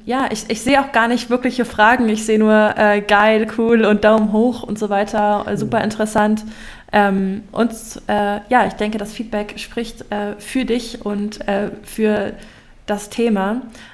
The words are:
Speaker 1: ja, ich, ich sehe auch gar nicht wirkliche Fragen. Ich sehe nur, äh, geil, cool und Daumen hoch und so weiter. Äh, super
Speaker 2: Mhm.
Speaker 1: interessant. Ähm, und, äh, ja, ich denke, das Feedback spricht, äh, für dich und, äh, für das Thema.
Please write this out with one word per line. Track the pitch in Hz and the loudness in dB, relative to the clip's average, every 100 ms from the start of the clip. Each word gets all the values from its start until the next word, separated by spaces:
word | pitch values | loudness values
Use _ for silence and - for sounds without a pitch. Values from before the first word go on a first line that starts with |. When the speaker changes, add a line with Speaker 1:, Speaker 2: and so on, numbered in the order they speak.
| 214 | -4
Speaker 1:
ja, | 254 240 | -2 -2
ich, | 214 - | -4 -6
ich | 220 | -4
sehe | 262 269 | 2 2
auch | 269 | 2
gar | 226 226 | 2 2
nicht | 240 - | 0 -2
wirkliche | 247 254 247 226 | -2 0 -2 -2
Fragen. | - 214 247 220 | 4 4 6 2
Ich | 214 220 | 0 2
sehe | 214 | 4
nur, | 214 214 214 - | 6 6 4 4
äh, | 208 208 | 2 2
geil, | 208 208 214 220 220 - | 4 4 6 4 0 0
cool | 226 233 208 | 4 4 4
und | 208 | 4
Daumen | 214 220 208 | 4 4 2
hoch | 214 247 233 | 2 2 0
und | - 214 | -6 -6
so | 208 | -2
weiter. | 202 208 214 208 208 - | 0 0 0 0 0 -2
Äh, | 202 | -4
super | 214 226 | -2 -2
Speaker 2:
Mhm. | |
Speaker 1:
interessant. | 214 220 214 214 214 220 - - - - - | -2 -2 -2 2 2 0 -4 -16 -18 -20 -2
Ähm, | 208 202 196 190 190 - | 2 2 2 -2 -4 -6
und, | - 233 226 - - - | -2 -2 -2 -14 -10 -4
äh, | 208 202 208 - | -2 -2 -4 0
ja, | 247 190 | 0 0
ich | |
denke, | - 214 214 | -2 -6 -6
das | 202 | -8
Feedback | - 214 208 208 - | -10 -8 -6 -6 -10
spricht, | - 233 226 - - | -10 -8 -10 -12 -8
äh, | 208 208 208 | -6 -6 -8
für | - 262 254 | -6 -4 -2
dich | 240 240 233 208 | -2 -4 -10 -6
und, | 208 208 - - | -4 -6 -8 -4
äh, | 202 208 - | -2 -4 -8
für | - - 214 208 196 - - - - - - | -10 -2 0 0 -2 -8 -18 -20 -20 -14 -8
das | 202 - | -6 -6
Thema. | - 233 202 196 247 233 - - | -2 0 2 0 -4 -8 -18 -20